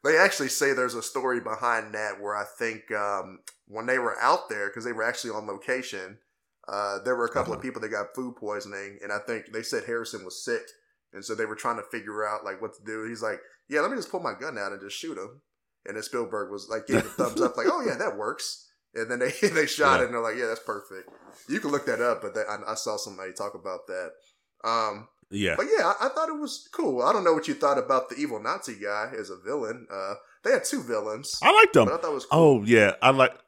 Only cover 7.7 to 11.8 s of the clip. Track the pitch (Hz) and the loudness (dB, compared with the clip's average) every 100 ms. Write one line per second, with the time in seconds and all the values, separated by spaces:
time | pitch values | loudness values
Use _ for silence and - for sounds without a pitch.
7.7 | 120 110 107 104 - 127 123 104 104 98 | -8 -6 -6 -6 -8 -10 -8 -8 -8 -8
8.7 | 101 101 101 101 104 110 113 - 110 117 | -12 -12 -14 -8 -6 -4 -8 -6 -10 -4
9.7 | 120 113 117 113 107 95 - - 117 - | -6 -4 -6 -6 -10 -12 -12 -4 -6 -6
10.7 | - _ _ _ 98 101 110 110 107 127 | -20 _ _ _ -16 -10 -4 -4 -4 -4
11.7 | 110 | -4